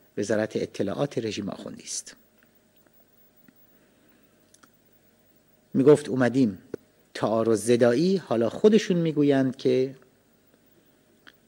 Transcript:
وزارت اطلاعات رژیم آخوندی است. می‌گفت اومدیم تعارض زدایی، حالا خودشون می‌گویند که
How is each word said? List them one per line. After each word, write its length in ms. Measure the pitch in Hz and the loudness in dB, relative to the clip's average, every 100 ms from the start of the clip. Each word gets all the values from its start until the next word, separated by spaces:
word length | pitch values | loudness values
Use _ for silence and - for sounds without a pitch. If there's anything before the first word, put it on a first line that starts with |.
| _ - | _ -8
وزارت 380 | 104 107 110 113 | -4 -2 -2 -6
اطلاعات 640 | 95 - 101 - 143 - | -8 -6 -6 -4 -6 -6
رژیم 320 | 110 98 98 | -8 -6 -8
آخوندی 340 | - - - | -10 -14 -16
است. 320 | - - - - _ _ _ _ _ _ _ _ _ _ _ _ _ _ _ _ _ _ _ _ _ _ _ _ _ _ _ _ _ _ _ _ _ _ _ | -14 -14 -14 -20 _ _ _ _ _ _ _ _ _ _ _ _ _ _ _ _ _ _ _ _ _ _ _ _ _ _ _ _ _ _ _ _ _ _ _
می‌گفت 360 | - 131 147 - | 2 6 4 2
اومدیم 480 | 127 123 127 120 92 - - _ _ _ | -2 0 2 0 -2 -12 -16 _ _ _
تعارض 520 | - 117 113 110 107 110 | -6 -2 0 0 0 2
زدایی، 520 | 120 120 123 180 190 | 4 4 2 0 0
حالا 320 | - 113 113 | -2 -2 -2
خودشون 480 | - 214 214 - 175 | 2 4 4 2 -2
می‌گویند 600 | 165 147 143 135 131 120 | 0 0 2 2 0 -2
که 380 | 135 127 135 135 _ _ _ _ _ _ _ _ _ _ _ _ - - | 0 0 -2 -8 _ _ _ _ _ _ _ _ _ _ _ _ -20 -20